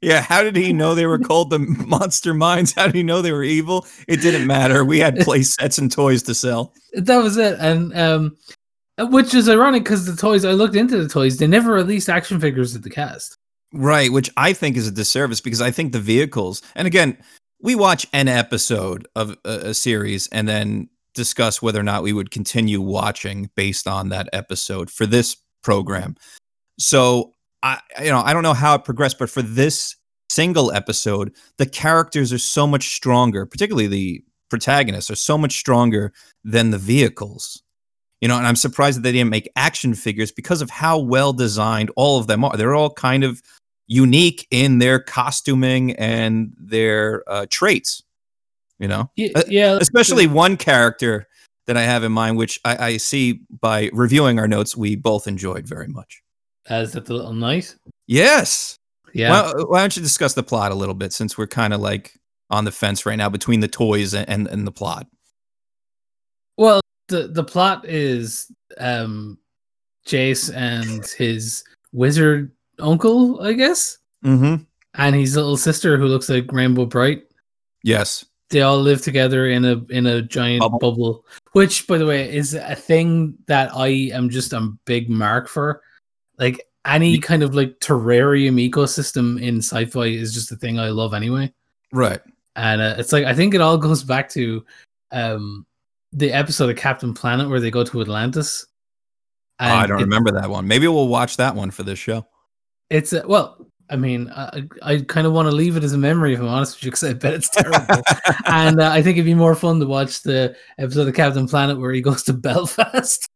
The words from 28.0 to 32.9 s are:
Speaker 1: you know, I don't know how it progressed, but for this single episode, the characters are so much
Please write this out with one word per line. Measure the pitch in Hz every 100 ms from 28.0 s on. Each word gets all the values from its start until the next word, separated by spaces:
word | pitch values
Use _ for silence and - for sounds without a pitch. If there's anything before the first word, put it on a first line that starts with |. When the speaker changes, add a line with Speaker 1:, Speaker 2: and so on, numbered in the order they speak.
Speaker 1:
you | 151
know, | 131
I | 113
don't | 160
know | 165
how | 135 147 143
it | -
progressed, | 123 143 -
but | 123
for | -
this | 113 113 143 147 - - _ _ _
single | - 165 165 127
episode, | 87 - 104 - 101 98 _ _ _
the | 135
characters | 135 156 165 165 151 131
are | 123
so | - - 147
much | 143 -